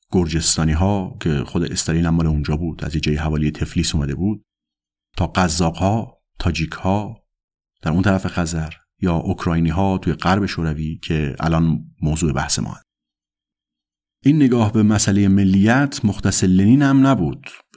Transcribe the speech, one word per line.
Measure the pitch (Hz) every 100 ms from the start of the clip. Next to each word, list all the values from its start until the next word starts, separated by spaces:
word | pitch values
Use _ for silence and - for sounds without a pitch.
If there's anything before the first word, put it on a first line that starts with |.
| _
گرجستانی‌ها | 92 82 151 - - 80 78 95 101 92 -
که | 85 71
خود | - 87
استالین | 67 - - 82 85
هم |
مال | 82 80
اونجا | 76 73 78
بود، | 85 73 71
از | 76
یه |
جای | 76 73
حوالی | 80 76 76
تفلیس | - 80 87 82 82
اومده | 69 71
بود، | 95 104 _ _ _ _ _ _ _ -
تا | 87
قزاق‌ها، | - 90 - 180 165 95 113 - _ _ -
تاجیک‌ها، | 90 80 156 - 95 101 104 110 _ _ _ _ _ _
در | 82
اون | 82
طرف | 98 95 90
خزر، | - 82 85 78 - _ -
یا | 92 82
اوکراینی‌ها | 95 87 92 82 82 82 98 92
توی | 87
غرب | 78 87 98 98
شوروی | - 80 76 78 80
که | - 78 73 -
الان | 80 82 82 76 - -
موضوع | 76 78 80
بحث | 69 - -
ما | -
هست. | - _ _ _ _ _ _ _ _ _ _ _ _ _ _
این | 135 156
نگاه | 131 120 107
به | 110
مسئله | 107 104 - 98 98
ملیت | 98 98 98 107 127 143 -
مختص | 104 92 101 -
لنین | 95 92 101 135
هم | 139 135 135
نبود. | 117 76 64 - - _